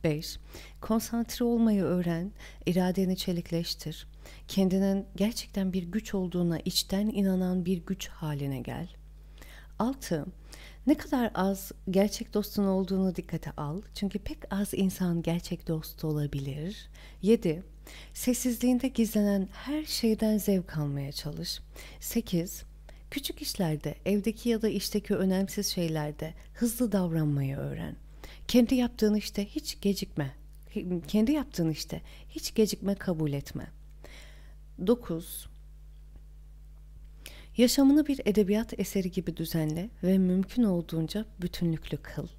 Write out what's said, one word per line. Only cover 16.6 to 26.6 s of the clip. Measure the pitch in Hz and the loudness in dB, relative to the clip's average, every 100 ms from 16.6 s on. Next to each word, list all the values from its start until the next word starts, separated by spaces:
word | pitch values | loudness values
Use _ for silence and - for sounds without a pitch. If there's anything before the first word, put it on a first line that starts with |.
| 165 220 - - - - | -6 -8 -14 -18 -18 -2
Yedi, | 190 226 185 160 - - - - - | 6 6 6 0 -6 -18 -18 -16 -14
sessizliğinde | - - 247 254 226 247 247 262 | -2 0 2 0 2 4 4 2
gizlenen | 254 220 214 202 202 190 | 2 4 4 4 2 0
her | - 254 302 | -6 -4 -4
şeyden | 311 - 233 214 220 214 | -2 0 2 4 4 4
zevk | 196 190 175 156 | 4 2 2 -2
almaya | 143 139 139 | -2 -2 -4
çalış. | - 151 160 170 - - - - - | -6 -6 -6 -6 -8 -10 -16 -16 -12
Sekiz, | - 233 - 175 175 - - - - - - | -2 -2 2 0 0 -8 -14 -18 -18 -18 -8
küçük | 277 - - | -6 -6 -6
işlerde, | 294 - 170 151 147 143 - | -6 0 0 0 -2 -2 0
evdeki | 202 214 - 240 | 2 2 0 0
ya | 226 | 2
da | 214 | 2
işteki | 202 - 208 - 202 | 0 0 -2 0 2
önemsiz | 190 185 190 - 196 | 4 4 2 0 -2
şeylerde | - 165 156 151 147 160 - - | 0 0 0 -2 -6 -8 -10 -18
hızlı | - | -2